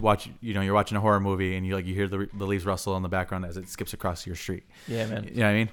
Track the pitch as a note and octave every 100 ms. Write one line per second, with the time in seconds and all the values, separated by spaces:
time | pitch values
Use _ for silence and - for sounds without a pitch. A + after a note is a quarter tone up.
0 | A2 G#2 - - A#2 G2+ F#2+ G#2 G2 G#2
1 | G#2+ G2+ G2 F#2 F#2 F#2 F#2 F#2+ F#2 F#2
2 | G2 G2 G2 G2+ G2 G2+ F#2 F#2 - F#2+
3 | F#2 F#2+ F2+ F#2+ F2+ F2+ F2+ - G#2 -
4 | F#2+ - - - - F2+ - - - A#2
5 | A2 A#2 - - G#2+ G#2 A2